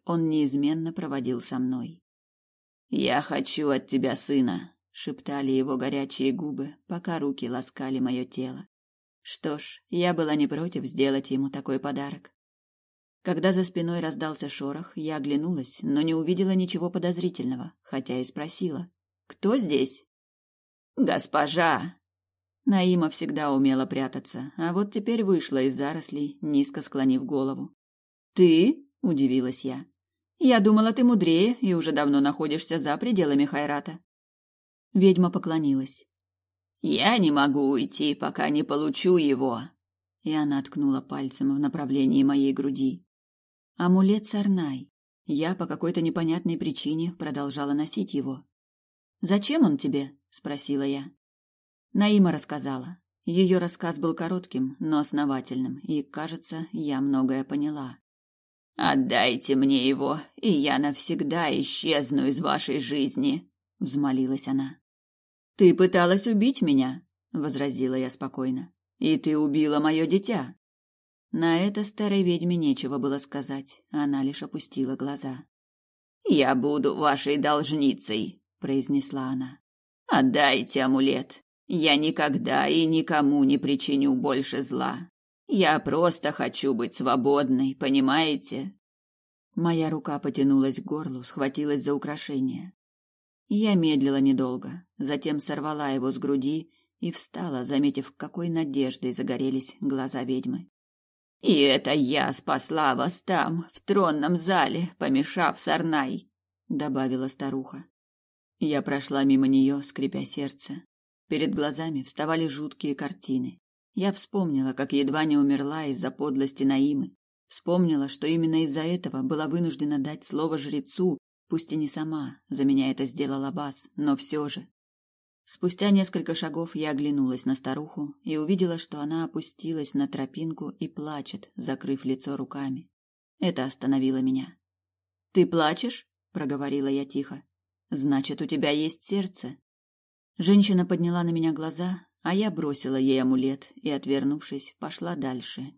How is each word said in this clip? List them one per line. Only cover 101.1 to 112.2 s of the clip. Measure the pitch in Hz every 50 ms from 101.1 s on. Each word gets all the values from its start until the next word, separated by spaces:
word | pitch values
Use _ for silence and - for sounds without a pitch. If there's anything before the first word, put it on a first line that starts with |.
| _ _ _ _ _ _
«И | - - 180 147
это | 139 135 135 143 - 135
я | 147 151 135 123 147 143 131 127
спасла | 139 - - 156 143 135 - - 156 160 151 139 123
вас | 127 135 175 175 -
там, | - - 185 160 - - 165 170 165 -
в | - -
тронном | - - 196 202 185 165 151 147 147 165 175
зале, | 165 160 185 190 170 143 - 120 165 180 165 - -
помешав | 156 143 135 135 151 - - 185 170 143 - -
Сарнай», | - 165 156 160 160 165 156 147 135 131 - - - _ _ _ _ _ _ _ _ -
добавила | 156 139 151 143 131 131 135 127 131 127 131 135
старуха. | - - 143 135 135 135 131 - - 135 - _ _ _ _ _ _ _ _ _ _ _ _ _ _ -
Я | 151 151 147 139
прошла | 135 139 139 139 135 - 143 139 135
мимо | 139 135 131 135
нее, | 131 135 135 131 135 143 139
скрипя | 139 - - - 139 135 135 135 135
сердце. | - - 147 143 131 - - - - 143 165 - _ _ _ _ _ _ _ _ -
Перед | 160 151 156 - -
глазами | 151 147 151 131 151 160 165 151 135
вставали | 127 - - -